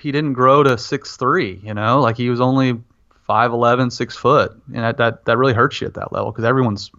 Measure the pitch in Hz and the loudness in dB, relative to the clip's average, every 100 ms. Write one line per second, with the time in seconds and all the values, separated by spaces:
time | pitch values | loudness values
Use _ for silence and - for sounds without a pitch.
0 | 147 143 151 123 127 139 139 117 - 139 | -6 -4 -2 2 4 6 4 2 -4 -8
1 | - - 127 175 113 92 104 104 107 135 | -8 -4 -2 0 -4 -8 -10 -4 0 2
2 | 120 117 123 120 127 135 131 117 - _ | 2 0 -2 0 2 2 0 -2 -8 _
3 | _ _ - 107 120 117 120 123 127 - | _ _ -2 0 0 2 2 2 0 -4
4 | 120 - 123 143 95 - - - 113 117 | -8 -2 2 2 0 -6 -12 -6 -4 0
5 | 117 110 - 117 135 113 139 - - - | -2 -2 -2 0 2 2 0 -2 -10 -8
6 | - - 104 110 113 131 123 101 - | -8 -6 -6 -2 0 2 0 -2 -8